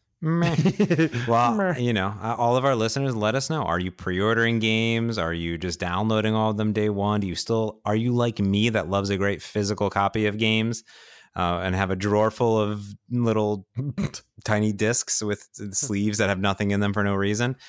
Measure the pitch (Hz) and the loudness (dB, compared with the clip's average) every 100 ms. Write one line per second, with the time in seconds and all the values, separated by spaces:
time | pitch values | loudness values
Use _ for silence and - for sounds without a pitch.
0 | _ _ 156 170 170 160 185 - 208 156 | _ _ -2 0 2 2 2 2 2 2
1 | 160 120 120 117 120 214 190 147 120 107 | 0 0 0 2 2 2 0 0 0 0
2 | 95 104 110 120 120 127 135 120 110 139 | -2 -4 -6 0 2 2 2 2 0 0
3 | 139 113 107 131 135 156 90 87 90 - | -2 0 0 0 -2 -2 0 0 -2 -6
4 | 92 92 104 113 117 117 110 110 113 113 | -4 0 2 2 2 2 2 2 2 0
5 | 117 110 82 85 85 85 90 85 90 90 | -2 -2 -2 -2 -4 -4 -4 -4 -4 -2
6 | 110 110 107 110 110 104 107 107 107 101 | 0 2 2 2 0 0 0 0 0 0
7 | 104 104 98 85 - 113 110 - 104 110 | 0 0 -2 -4 -2 -2 -2 -4 -2 0
8 | 120 120 120 107 101 104 117 110 82 98 | 2 2 0 2 2 4 4 2 0 0
9 | 98 98 98 90 - 107 101 98 101 98 | 0 0 0 -2 -4 -2 -2 0 -2 0
10 | 98 110 107 104 110 110 113 113 - - | 0 0 0 2 2 2 0 -4 -10 -20
11 | - - - - 87 87 92 92 95 95 | -20 -20 -12 -4 -2 0 0 0 0 0
12 | 101 104 107 - 120 110 104 104 101 - | 2 2 2 2 0 2 0 -4 -10 -16
13 | - 123 117 110 104 104 - - 139 - | -6 -2 0 2 0 -2 -6 -8 -6 -4
14 | 156 - - - - 107 107 101 107 117 | -6 -6 -16 -10 -2 0 2 2 0 0
15 | - - 107 101 - - 107 92 - 101 | -2 -4 -4 -6 -8 -14 -10 -6 -2 0
16 | 107 104 101 95 98 98 101 101 104 101 | 0 0 0 2 0 0 0 0 0 0
17 | 101 98 98 104 123 131 | 0 0 0 0 -2 -4